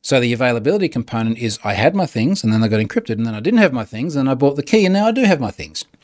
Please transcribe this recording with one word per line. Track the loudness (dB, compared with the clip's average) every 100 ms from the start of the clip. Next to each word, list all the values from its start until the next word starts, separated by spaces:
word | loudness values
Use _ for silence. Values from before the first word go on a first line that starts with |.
So | 0 0
the | 2
availability | 0 0 0 0 0 -2
component | -4 -4 -4 -2 -2
is, | -4 -4
I | -6
had | 0 2
my | 2 -2
things | 0 0 0
and | 0
then | 2
they | 2
got | 0
encrypted, | 0 -4 -4 -4
and | -4
then | -4
I |
didn't | 0 4
have | 4
my | 2 -8
things | -6 -4 -2
and | 0
I |
bought | 2 2 0
the |
key | 0 2 4
and |
now | 2 2
I |
do | 2
have | 2 2
my | -2
things. | -8 -14 -12 -14 _